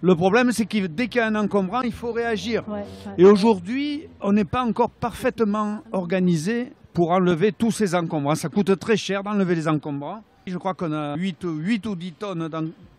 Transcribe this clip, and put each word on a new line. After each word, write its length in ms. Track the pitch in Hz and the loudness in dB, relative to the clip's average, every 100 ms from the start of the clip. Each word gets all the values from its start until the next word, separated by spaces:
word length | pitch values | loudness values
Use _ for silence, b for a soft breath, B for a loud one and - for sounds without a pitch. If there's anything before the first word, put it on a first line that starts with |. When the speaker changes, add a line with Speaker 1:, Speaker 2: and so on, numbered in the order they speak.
Speaker 1:
le 120 | 170 175 | 2 4
problème, 360 | 190 226 247 | 4 4 4
c'est 140 | 226 220 | 2 -2
que 200 | 214 185 | -2 -2
dès 220 | 151 247 | -4 -2
qu'il 120 | 240 | 0
y 40 | |
a 20 | 220 | 0
un 60 | 214 | 0
encombrant, 440 | 202 202 185 233 | 0 0 0 -2
il 100 | 247 | -4
faut 200 | - 233 | -4 -6
réagir. 520 | 226 233 214 196 214 - | -4 -2 -4 -2 -4 -4
Speaker 2:
Ouais, 60 | 208 | -8
ouais. 320 | 202 - - - | -10 -14 -10 6
Speaker 1:
Et 60 | |
aujourd'hui, 800 | 190 208 220 196 175 262 294 285 - - | 8 8 6 2 0 -4 -4 -6 -10 -6
on 120 | 202 | 0
n'est 120 | 202 | 2
pas 180 | 208 247 | 2 0
encore 280 | 247 202 226 | -2 0 -2
parfaitement 920 | - 240 - 254 233 220 214 208 214 - | -2 -6 -2 -4 0 0 0 -2 -6 -6
organisé 800 | 190 175 190 180 165 165 233 247 - - | -6 -2 2 2 2 0 -4 -4 -12 -8
pour 180 | - 165 | 0 2
enlever 400 | 185 180 165 208 | 4 4 4 2
tous 180 | - 233 | 2 0
ces 240 | - 208 | 2 0
encombrants. 400 | 175 165 160 143 | 0 0 -2 0
Ça 140 | 156 160 | 0 0
coûte 300 | 196 190 190 | 0 2 0
très 180 | - 208 | 2 -2
cher 260 | - 196 | 0 -4
d'enlever 320 | 202 208 180 | -2 0 2
les 140 | 170 160 | 0 0
encombrants. 540 | 151 151 143 143 214 - _ | -2 -2 -8 -8 -12 -18 _
Je 140 | - 180 | -10 -6
crois 160 | 190 | -6
qu'on 180 | 170 175 | -4 -4
a 220 | 151 147 147 | -4 -6 -4
huit, 220 | 190 170 | -6 -6
huit 420 | 180 156 165 233 214 | -6 -6 -2 -2 -4
ou 80 | |
dix 180 | 180 180 | -8 -10
tonnes 340 | 151 208 170 165 | -10 -8 -6 -6
d'en- 160 | 160 160 - - | -6 -8 -8 -20